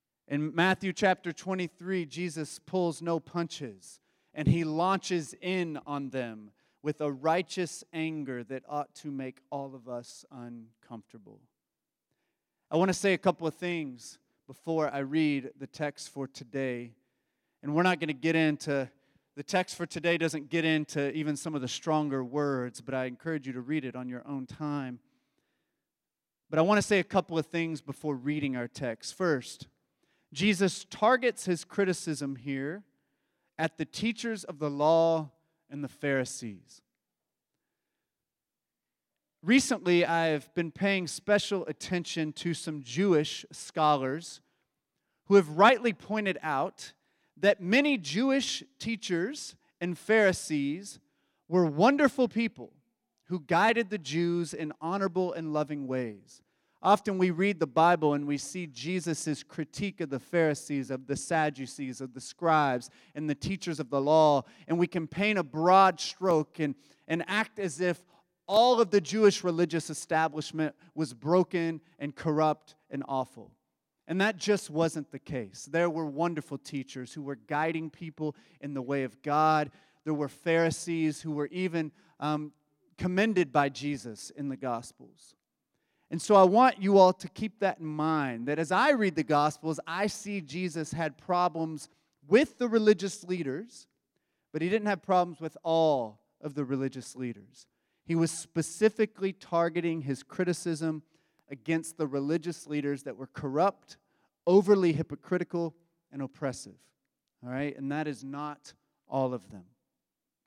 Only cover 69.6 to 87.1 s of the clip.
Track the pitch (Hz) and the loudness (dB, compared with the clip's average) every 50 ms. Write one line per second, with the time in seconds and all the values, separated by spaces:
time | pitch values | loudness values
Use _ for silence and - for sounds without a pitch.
69.6 | 175 156 165 160 - - 147 - - - 160 156 160 156 151 156 143 - 160 160 | 2 2 0 -2 -4 -4 -8 -10 -4 -2 0 2 2 0 -2 -6 -8 -6 -4 -2
70.6 | 156 147 - _ - - - 156 160 117 127 113 131 151 175 185 175 - 185 175 | -2 -4 -4 _ -18 -12 -6 -6 -6 -6 -6 -6 0 4 4 4 4 2 0 -2
71.6 | 170 165 165 156 - _ _ - 143 143 - - - 160 151 156 156 156 151 - | -2 -2 -4 -6 -12 _ _ -10 -10 -8 -8 -4 -2 0 2 4 2 2 2 -2
72.6 | _ - - _ _ - - 139 - - 135 131 127 - - 120 101 - _ _ | _ -18 -20 _ _ -10 -10 -10 -6 -4 -4 -4 -6 -6 -12 -20 -20 -20 _ _
73.6 | _ _ _ _ _ _ _ _ _ - 170 190 196 220 208 165 - 202 208 185 | _ _ _ _ _ _ _ _ _ -4 -2 0 0 0 0 -2 0 0 0 0
74.6 | - - 147 160 165 160 - 160 143 - - - - - 151 127 107 95 101 - | -2 -2 0 0 0 0 0 -4 -8 -10 -12 -14 -10 -8 -8 -8 -8 -8 -12 -18
75.6 | - 139 151 165 175 175 156 165 160 147 139 151 170 175 165 151 - - 147 135 | -10 -4 -2 0 0 0 0 -2 -6 -6 -4 -2 -2 -2 -2 -6 -8 -8 -10 -12
76.6 | - - 151 139 131 - - 131 127 120 - 156 139 139 139 120 110 - 147 147 | -10 -8 -8 -8 -8 -10 -12 -12 -12 -12 -12 -12 -10 -10 -10 -12 _ -4 -2 0
77.6 | 156 165 160 160 160 151 - - 170 160 - - 156 151 - - _ _ _ _ | 0 0 -2 -4 -6 -10 -12 -12 -14 -14 -8 -6 -6 -6 -6 -8 _ _ _ _
78.6 | 143 143 143 135 123 131 139 139 131 117 - _ - 147 143 151 156 156 156 151 | -12 -8 -8 -6 -4 -2 -2 -2 -2 -4 -8 _ -4 0 2 4 4 4 4 2
79.6 | 151 131 - _ _ _ _ _ - 156 151 147 147 135 - - - 170 165 165 | 0 -2 -8 _ _ _ _ _ -6 -4 -2 -2 -2 -4 -6 -4 0 2 4 4
80.6 | 165 165 156 - - 175 170 160 160 156 147 - - 160 147 147 147 139 175 180 | 4 2 0 -2 -4 -4 -2 0 0 0 -2 -4 -6 -6 -4 -4 -4 -4 -4 -2
81.6 | 185 180 165 170 156 156 - _ _ _ _ - 143 151 151 151 151 147 - _ | -2 -2 -2 -2 -4 -4 -8 _ _ _ _ -6 -4 -2 -2 -2 -4 -8 -14 _
82.6 | _ _ _ _ _ _ _ - - 180 180 190 214 226 202 180 170 135 131 147 | _ _ _ _ _ _ _ -4 -2 0 2 4 4 4 4 2 2 2 2 2
83.6 | 143 139 139 - 139 147 143 120 117 120 107 - - - - 139 143 139 131 - | 2 2 0 -4 -6 -6 -6 -6 -8 -12 -14 -14 -16 -14 -12 -8 -8 -8 -6 -6
84.6 | 139 127 117 117 120 - - - 127 - _ _ _ - _ _ _ _ _ _ | -4 -4 -4 -6 -8 -12 -18 -20 -20 -20 _ _ _ -20 _ _ _ _ _ _
85.6 | _ _ _ _ _ _ _ _ _ - 165 170 - - 208 196 190 180 196 233 | _ _ _ _ _ _ _ _ _ -10 -8 -4 4 8 10 10 10 10 8 8
86.6 | 262 254 - 202 190 202 196 196 185 180 | 6 6 4 2 4 6 8 10 10 8